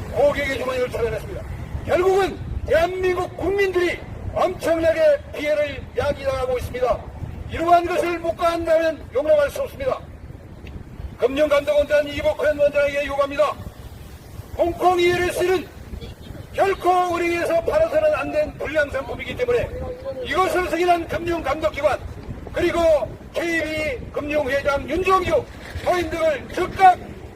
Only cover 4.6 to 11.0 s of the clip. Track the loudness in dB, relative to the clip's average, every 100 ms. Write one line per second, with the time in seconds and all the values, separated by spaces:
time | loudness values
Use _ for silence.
4.6 | 0 2 4 4 6 4 0 -6 0 0
5.6 | 0 -2 -8 -2 -2 0 -2 -2 0 -2
6.6 | -4 -2 0 0 -4 -10 -10 -10 -8 -2
7.6 | 6 6 6 0 0 -2 -4 0 0 0
8.6 | 2 2 2 -2 -4 -2 4 4 4 0
9.6 | -6 -4 -4 -4 -8 -16 -16 -18 -18 -18
10.6 | -14 -14 -16 -14